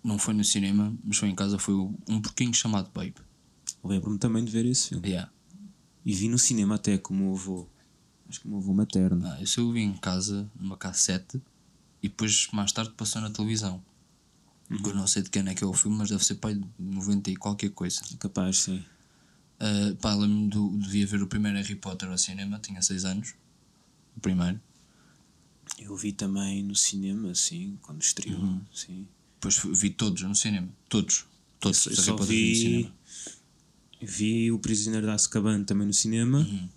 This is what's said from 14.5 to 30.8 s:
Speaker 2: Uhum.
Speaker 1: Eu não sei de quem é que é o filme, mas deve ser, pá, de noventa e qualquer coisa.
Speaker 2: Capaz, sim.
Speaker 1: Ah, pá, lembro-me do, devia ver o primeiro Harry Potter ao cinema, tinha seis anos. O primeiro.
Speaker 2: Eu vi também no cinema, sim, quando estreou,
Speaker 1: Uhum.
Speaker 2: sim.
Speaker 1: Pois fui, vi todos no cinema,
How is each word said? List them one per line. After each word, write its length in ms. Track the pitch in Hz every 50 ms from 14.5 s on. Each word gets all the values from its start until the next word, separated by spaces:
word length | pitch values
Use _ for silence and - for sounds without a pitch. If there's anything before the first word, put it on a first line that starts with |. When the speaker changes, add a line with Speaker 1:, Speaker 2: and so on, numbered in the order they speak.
| _ _ _ -
Speaker 2:
Uhum. 80 | - 104 98
Speaker 1:
Eu 80 | 104 101
não 120 | 98 95
sei 160 | 98 - 104
de 80 | 92 -
quem 160 | - 101 98 95
é 60 | 92
que 100 | - 104
é 20 |
o 80 | 98 90
filme, 220 | - - 104 107 107
mas 100 | 107 98
deve 140 | 104 95 -
ser, 120 | - 101
pá, 160 | - - 107
de 120 | 104 101 95 92 - -
noventa 500 | 92 95 98 98 95 101 101 98 98 98
e 60 | 95
qualquer 340 | 92 - 104 101 101 - 98
coisa. 300 | 98 - 92 87 - - - - - -
Speaker 2:
Capaz, 380 | - 98 - 104 92 92 95 -
sim. 260 | - - 92 95 92 - - _ _ _ _ _ _ _ _ _ _ _ _ _
Speaker 1:
Ah, 360 | 107 107 104 101 104 104 92 -
pá, 140 | - 110 101
lembro-me 340 | 101 104 104 104 107 107 104
do, 300 | 101 107 104 98 95 104
devia 280 | 101 95 98 104 101
ver 140 | 98 104 101
o 40 | 98
primeiro 320 | 92 - 107 104 104 101 101
Harry 160 | 98 101 101
Potter 340 | 95 - 98 90 90 95 92
ao 80 | 92
cinema, 420 | 92 - - 95 98 98 101 104 107
tinha 200 | - - - 92
seis 240 | - - 98 92 95
anos. 300 | 95 95 101 - - - _ _ _ _ _ _ _ _ _ _ _ _ _ _ _ _
O 40 | 113
primeiro. 400 | - 95 92 90 87 87 95 110 - _ _ _ - _ _ _ _ - - _ _ _ _ _ _ _ _ _ _ - - -
Speaker 2:
Eu 160 | 104 101 101
vi 160 | 95 104 104
também 500 | 98 - 104 98 98 98 98 98 98 98
no 140 | 101 98 101
cinema, 580 | 101 - - 101 98 95 98 98 107 110 92 87
sim, 440 | - - - 82 85 92 101 101 92
quando 220 | - - 76 80
estreou, 360 | - - - - - - 101 87
Speaker 1:
Uhum. 220 | 98 95 92 92 104 -
Speaker 2:
sim. 340 | - - - - 92 92 98 - _ _ _ _ _ _
Speaker 1:
Pois 160 | - 95 95
fui, 180 | - - 87 -
vi 140 | - 101 98
todos 300 | 85 - 110 104 92 87
no 120 | 90 95 101
cinema, 340 | - - - 104 95 90 92 - _